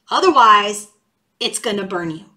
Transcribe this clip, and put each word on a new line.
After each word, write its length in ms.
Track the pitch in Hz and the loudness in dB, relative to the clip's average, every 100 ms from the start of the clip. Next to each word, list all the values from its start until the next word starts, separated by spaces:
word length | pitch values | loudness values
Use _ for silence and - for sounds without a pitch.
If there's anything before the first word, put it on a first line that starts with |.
| - | -6
Otherwise, 800 | 254 370 285 214 208 202 208 - _ _ _ _ - | 0 2 4 6 4 2 -6 -14 _ _ _ _ -10
it's 180 | 233 - | -8 -8
gonna 280 | 233 202 190 | -6 -6 -6
burn 260 | 175 165 | -8 -8
you. 140 | 156 - | -10 -16